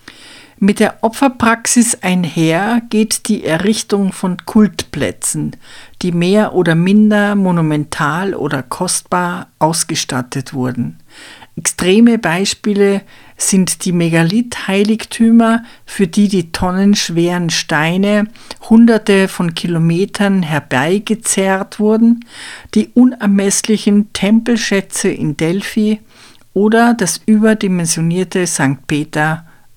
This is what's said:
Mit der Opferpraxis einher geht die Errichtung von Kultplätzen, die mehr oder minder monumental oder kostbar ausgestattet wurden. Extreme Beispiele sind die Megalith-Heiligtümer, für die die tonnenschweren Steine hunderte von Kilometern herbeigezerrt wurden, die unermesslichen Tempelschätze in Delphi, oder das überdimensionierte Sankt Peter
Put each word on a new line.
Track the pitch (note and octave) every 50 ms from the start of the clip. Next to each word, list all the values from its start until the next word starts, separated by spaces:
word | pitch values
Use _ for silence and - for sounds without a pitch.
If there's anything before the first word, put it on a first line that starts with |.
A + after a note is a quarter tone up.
| _ - - - - - - - - - _ _
Mit | F#3+ G3 G3+ -
der | G#3+ - - - -
Opferpraxis | A3+ A3+ - C#4 C4+ C4 - A3+ A3+ A3+ A#3 A#3 - - B3 A3+ A#3 - - -
einher | F#3 F#3 F3+ F3 D3+ - E3+ D#3+ D#3+ D#3+ F3 G3 A3 A#3 A#3+ A#3 -
geht | - G#3+ A3 A3 - - - -
die | G#3 - -
Errichtung | - D#3 D#3+ F#3 G#3 A3 A3 - - G#3 G3+ G3 F#3+ -
von | - - F#3 F3+ E3 -
Kultplätzen, | - - A3 G#3+ G3 - - - - - D3 B2+ F2+ F2 - - - - D3+ D3 D3 - - - - - - - - - -
die | - F3+ E3+
mehr | E3+ E3+ F3+ G3 G#3+ G#3+ - -
oder | F3 F3+ E3+ D#3+
minder | E3 E3+ F#3+ G3+ G#3+ G#3+ G#3+ G#3+ G#3 G3+ G3+ G3+
monumental | G3+ F#3+ F#3 F3 E3+ D#3+ D#3 D3+ D3 D3 - - - D#3+ C#3+ D3+ F3 G3 G3 -
oder | - - D3 D3+ C3+ B2
kostbar | - - - F#3 F3+ - - - - F#3+ F3+ F3+ F3 F3+ F3+ - - _ _
ausgestattet | D3+ D#3 E3 - - - E3 - - - C#3+ B2+ B2 - - C#3 C3+ - -
wurden. | C#3 B2+ B2+ B2+ B2 A#2+ D3 - - - _ - - - - - - - - _ -
Extreme | E3 - - - F3+ F3+ F#3+ A3 A#3 A#3+ A#3 A3
Beispiele | A#3 E3+ E3 F3+ G3+ - - - - G#3+ G3+ G3+ G3+ G3 G3 G3 - - - - - - -
sind | - - - G#3 F#3+ F#3 - - - -
die | F#3+
Megalith-Heiligtümer, | F3 F3 E3+ E3 E3 E3 E3 E3 G3 A#3 A#3+ A#3+ - - - - F#3+ G3 G#3 G#3 A3 A3 - - - - A3+ A3+ A3+ A#3 A3+ A3+ A3+ A#3 A#3 - - - -
für | - - - G3 E3+
die | - G#3 G#3 G3
die | G3+ F#3 E3 E3 -
tonnenschweren | - F#3+ F3+ F3+ F#3+ G3 G3+ G#3 - - - E3+ E3 E3+ F3 F3 F3 F3 E3
Steine | E3 - - - E3 D3 D3+ D#3+ F3 F#3+ G3 G3+ G#3 G#3 G#3 G#3+ - - - - - - - -
hunderte | A3+ A3+ A#3 A#3 A3+ G#3+ A3 - G3 G3 F#3+ G3
von | - - F3+ E3+ E3
Kilometern | - - F3 E3+ D#3+ E3 E3 E3+ E3+ G3+ - - - G3+ G3 G3 F#3+ F3
herbeigezerrt | D3+ D#3+ C#3+ - - C#3 B2+ C#3 D#3+ F#3 G#3 G3+ - A3 - - - - - G3 F#3+ F#3+ F#3+ G3 - - -
wurden, | G#3 G#3+ A3 A3 A3+ A#3 A#3 A#3 - - - - - - - - - - -
die | G#3+ G#3+ - -
unermesslichen | A#3+ B3 B3+ B3 - A3 G3+ G3 G3 G3 G3+ G3 - - - A3 G3 - G#3 G3+ G#3 G#3 - -
Tempelschätze | - - G3 A3 A3+ A3+ B3 A#3+ A3+ - - G3+ G3 F#3+ - - - - F#3+
in | - - C3 D#3 D3
Delphi, | - E3 D#3+ F3+ G3 G3 - - A3+ G#3+ G#3+ G#3+ G#3+ - - - - - - - _ - _ _
oder | F#3 G3+ G#3+ A3 A3+ A#3 A#3+ A#3
das | A#3 F#3+ E3+ - - -
überdimensionierte | - A3 G#3+ A3 A3 A3 G#3+ - G3 F#3 F3+ E3+ D#3+ E3 D#3+ D#3+ E3 E3+ F#3 F#3 F3+ - F#3+ F3+ F3
Sankt | - - D#3 C3+ C#3+ C#3+ - -
Peter | D#3 D3 D3+ D3+ - D3+ D3+ D#3 D#3 D#3+ - - - _ _ - -